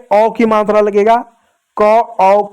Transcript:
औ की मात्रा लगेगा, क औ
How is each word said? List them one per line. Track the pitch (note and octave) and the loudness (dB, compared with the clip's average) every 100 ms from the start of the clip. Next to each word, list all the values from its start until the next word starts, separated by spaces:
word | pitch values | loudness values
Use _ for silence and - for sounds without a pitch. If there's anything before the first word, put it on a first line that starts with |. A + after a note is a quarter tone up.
| - | -2
औ | G3+ A3 | 0 0
की | A3 A3+ | 0 0
मात्रा | G#3+ G#3 G#3+ | 0 0 0
लगेगा, | G#3 G3+ G#3 A#3 B3+ _ _ _ _ - | 0 0 0 0 -2 _ _ _ _ -4
क | G#3+ A3 A#3 - | 0 0 -2 0
औ | F#3+ G3+ G3+ | 0 2 -2